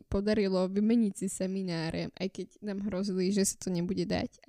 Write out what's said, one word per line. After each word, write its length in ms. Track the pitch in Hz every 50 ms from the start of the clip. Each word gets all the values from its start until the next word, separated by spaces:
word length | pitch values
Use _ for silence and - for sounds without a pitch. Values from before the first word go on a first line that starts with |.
| - -
podarilo 560 | - 196 202 214 214 220 202 190 190 185 185
vymeniť 480 | 185 190 202 214 220 240 240 226 202 190
si 120 | - 185 196
semináre, 800 | - - 190 185 190 196 190 180 170 165 156 165 170 165 170 - - -
aj 100 | 185 190
keď 160 | - - 185 - _ _
nám 240 | 208 208 196 202 202
hrozili, 440 | 208 185 180 202 202 180 185 185 185
že 160 | 208 202 196
sa 100 | - - -
to 120 | - 190
nebude 360 | 180 170 175 180 190 185 170
dať, 360 | - 175 175 214 - - _ -